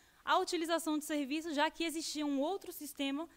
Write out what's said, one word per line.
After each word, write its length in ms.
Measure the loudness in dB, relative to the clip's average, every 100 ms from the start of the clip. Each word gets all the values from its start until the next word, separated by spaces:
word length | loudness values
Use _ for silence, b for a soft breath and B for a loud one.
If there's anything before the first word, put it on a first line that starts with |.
| B B
a 160 | 2 2
utilização 580 | 4 0 2 0 2 0
de 80 | 0
serviços, 480 | -2 0 -2 -2
já 160 | 2 2
que 140 | 2
existia 420 | -2 -2 -4 -2 0
um 140 | 2
outro 320 | 0 -2 -6
sistema 560 | -12 -10 -4 -2 -2 -6